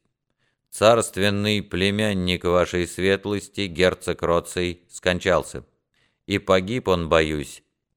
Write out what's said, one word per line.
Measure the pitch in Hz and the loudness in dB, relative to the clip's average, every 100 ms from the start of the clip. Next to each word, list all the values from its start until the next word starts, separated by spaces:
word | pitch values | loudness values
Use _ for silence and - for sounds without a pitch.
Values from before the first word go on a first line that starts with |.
| _ _ _ _ _ _ _ | _ _ _ _ _ _ _
Царственный | - 104 117 - 92 101 101 104 104 | 2 4 4 2 0 0 0 0 -2
племянник | 101 90 98 101 107 95 90 87 90 | -2 0 0 0 -2 -2 -2 -2 2
вашей | 87 85 90 85 | 2 2 -2 -4
светлости, | - 95 95 101 101 - - 98 | -2 0 0 -2 -6 -8 -8 -8
герцог | 80 90 80 - 85 | 2 2 2 -6 -4
Роций, | 82 85 - 90 90 85 _ | 0 -2 -2 -4 -4 -6 _
скончался. | - 90 90 92 82 - 65 - _ _ _ _ _ - | -6 -4 -2 0 0 -2 -14 -18 _ _ _ _ _ -6
И | 98 | -4
погиб | - 95 92 123 98 | 2 2 2 -4 0
он, | 90 80 | 0 2
боюсь, | 82 78 76 67 - _ _ _ | 2 2 -2 -8 -16 _ _ _